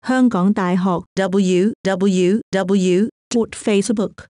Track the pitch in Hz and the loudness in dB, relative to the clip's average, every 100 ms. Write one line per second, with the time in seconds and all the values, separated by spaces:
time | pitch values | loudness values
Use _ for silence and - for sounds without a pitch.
0 | - 254 254 202 185 214 185 180 190 175 | -2 2 2 2 0 0 0 0 0 -2
1 | 185 - 190 190 185 180 196 - 185 190 | -6 -4 -2 0 2 2 0 -2 -4 0
2 | 196 185 180 214 - 190 190 202 185 180 | 0 2 2 0 -2 -4 0 0 2 2
3 | 220 _ _ 240 208 - - 202 202 220 | 0 _ _ -2 -2 -4 -2 0 0 -2
4 | 190 - - | -2 -6 -20